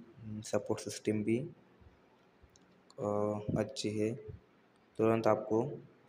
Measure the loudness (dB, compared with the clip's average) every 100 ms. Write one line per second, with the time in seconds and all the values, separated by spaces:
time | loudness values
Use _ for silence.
0 | -14 -16 -12 -10 -2 -2 0 -4 -4 -4
1 | 0 0 2 0 -2 -12 -20 -20 -20 -20
2 | _ _ _ _ -20 -20 _ -20 _ -6
3 | -2 0 0 -2 -2 0 0 -2 -4 0
4 | 0 -2 -10 -16 -20 _ _ _ _ 2
5 | 4 6 4 4 4 2 2 -4 -12 -20